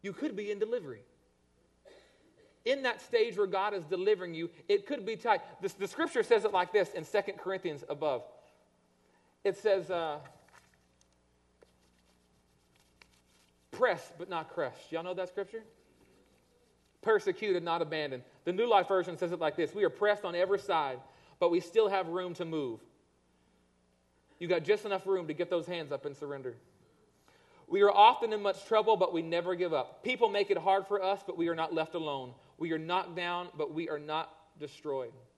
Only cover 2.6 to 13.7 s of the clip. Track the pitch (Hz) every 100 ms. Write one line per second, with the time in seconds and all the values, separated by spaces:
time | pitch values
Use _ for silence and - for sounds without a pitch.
2.6 | 220 277 262 226 - 233 233 185 196 190
3.6 | 208 202 151 180 196 202 180 160 170 -
4.6 | - 202 - 277 196 220 240 196 - -
5.6 | 185 - 190 - 330 247 - 226 202 190
6.6 | 180 208 180 175 156 208 202 - 185 190
7.6 | 175 147 - 147 156 123 - - _ _
8.6 | _ _ _ _ _ _ _ _ 202 190
9.6 | 214 196 170 175 160 147 143 - _ -
10.6 | _ _ _ _ _ _ _ _ _ _
11.6 | _ _ _ _ _ _ _ _ _ _
12.6 | _ _ _ _ - _ _ _ _ _
13.6 | _